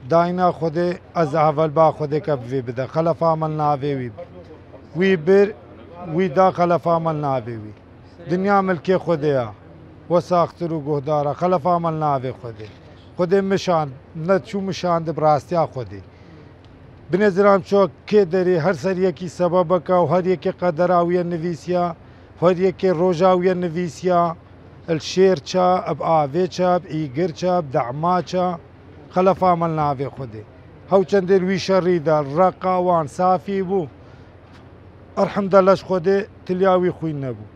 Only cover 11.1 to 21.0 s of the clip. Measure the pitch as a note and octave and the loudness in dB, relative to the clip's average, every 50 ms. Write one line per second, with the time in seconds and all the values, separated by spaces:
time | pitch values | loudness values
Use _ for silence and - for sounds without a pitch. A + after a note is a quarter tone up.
11.1 | D3+ D3 C#3+ C#3+ C#3 - F3 F3+ F#3 F3 C3 F3+ F3 E3+ E3+ E3 D#3+ D#3 D3+ D3+ | -2 0 0 -2 -4 -2 0 0 0 0 2 0 0 0 0 -2 -4 -2 -2 -2
12.1 | C#3 C3+ A#2+ C3 A#2+ - - A#2+ A2 G#2 G#2+ G#2 - - - - - - - - | -2 -2 -4 -6 -10 -10 -14 -16 -14 -14 -16 -18 -18 -20 -20 -20 -20 -20 -20 -18
13.1 | - - F3+ E3+ F#3+ G3 G3 F#3+ G3 F3+ - - F3 D#3+ D3+ C#3 B2+ C3+ - - | -4 -4 0 2 2 2 2 2 -2 -2 0 0 0 0 0 -2 -8 -16 -20 -16
14.1 | - E3 D#3 F3 G3 F#3 - - - G3+ F#3+ F#3+ D#3+ - - F3 E3+ E3+ E3 D#3 | -12 -8 0 0 0 0 0 -4 -8 -6 -6 -6 -6 -4 -2 0 0 0 -2 -4
15.1 | D3+ D3 D3+ D3+ D3+ C#3 - - F3+ E3+ D#3 B2+ - C3 A#2+ F#2+ G2+ G2 F#2 - | -4 0 2 4 2 2 0 -2 -2 -2 -2 -2 -4 -10 -12 -10 -14 -18 -18 -20
16.1 | - - - - - - - - - - - - - - - - - - - - | -20 -20 -20 -20 -20 -20 -20 -20 -20 -20 -20 -20 -20 -20 -20 -20 -20 -20 -8 -4
17.1 | C#3+ F3+ G#3+ G#3 F3+ F#3 G3+ G3+ G3 F#3+ D3 - G3 G3+ G3 E3+ - - - - | -2 2 2 2 2 4 4 4 4 4 2 0 2 2 2 2 0 -10 -6 0
18.1 | G#3 G#3 G3+ D#3+ E3 F#3+ F3+ F3+ F#3 E3+ C#3+ F3+ G3 C3+ A2+ F#3+ F#3+ F3 F#3+ F#3 | 2 2 2 2 0 0 2 2 2 2 2 0 -2 -2 -2 -4 -2 0 0 -2
19.1 | D#3 - F3+ E3 - - F3+ F3 D#3+ F#3 F3+ D#3+ F#3 F3+ - - F#3 F3+ F3 C3+ | -2 -4 -10 -12 -4 -2 -2 0 2 0 2 2 0 -2 0 0 2 2 2 2
20.1 | D#3+ F#3 E3+ F#3 F#3 E3 - F#3+ F3+ - F3+ F3+ E3 C#3+ F3+ F3 F3+ F3 | 2 0 2 0 -2 0 -2 -6 -4 -2 -4 -4 0 0 0 2 2 2